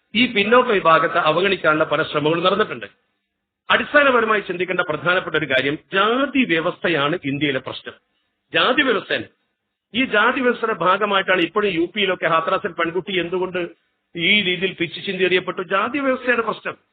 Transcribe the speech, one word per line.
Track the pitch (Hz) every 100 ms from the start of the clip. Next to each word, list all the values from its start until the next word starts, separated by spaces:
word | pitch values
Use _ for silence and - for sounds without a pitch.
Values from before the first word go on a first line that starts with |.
| _ 214
ഈ | 247
പിന്നോക്ക | 202 202 247 247
വിഭാഗത്തെ | 196 165 160 170 170
അവഗണിക്കാനുള്ള | 156 160 196 185 160 156
പല | 156 147
ശ്രമങ്ങളും | 151 151 143 170 185
നടന്നിട്ടുണ്ട്. | 196 208 131 101 _ _ _ _ _ _ _ -
അടിസ്ഥാനപരമായി | 214 247 294 277 247 220 208
ചിന്തിക്കേണ്ട | 190 175 180 185
പ്രധാനപ്പെട്ട | 170 151 156 180 175 156
ഒരു | 147
കാര്യം | 131 139 156 _
ജാതി | 190 214 254 277 269 196
വ്യവസ്ഥയാണ് | 165 175 - 180 156 143 170 139
ഇന്ത്യയിലെ | 139 147 131
പ്രശ്നം. | - - 120 - _ _ _ _ _
ജാതി | 165 196 262
വ്യവസ്ഥയാണ്. | 269 196 - 131 107 _ _ _ _ _ _
ഈ | 226 247
ജാതി | 208 226 262
വ്യവസ്ഥയുടെ | 247 240 226
ഭാഗമായിട്ടാണ് | 202 170 196 208 190 190 185
ഇപ്പോഴും | 165 214 202
യു | 165 175 208
പിയിലൊക്കെ | 190 180 170
ഹാത്രാസിൽ | 165 185 185 196
പെൺകുട്ടി | 170 165 185 202 180
എന്തുകൊണ്ട് | 170 185 185 180 170 - _ _ _ 170
ഈ | 170 208
രീതിയിൽ | 180 175 190 165
പിച്ച് | 170 175 -
ചിന്തി | 185
എറിയപ്പെട്ടു? | 185 180 180 180
ജാതി | 180 196 233 285
വ്യവസ്ഥയുടെ | 269 254 254 240
പ്രശ്നം. | 220 - 170 - _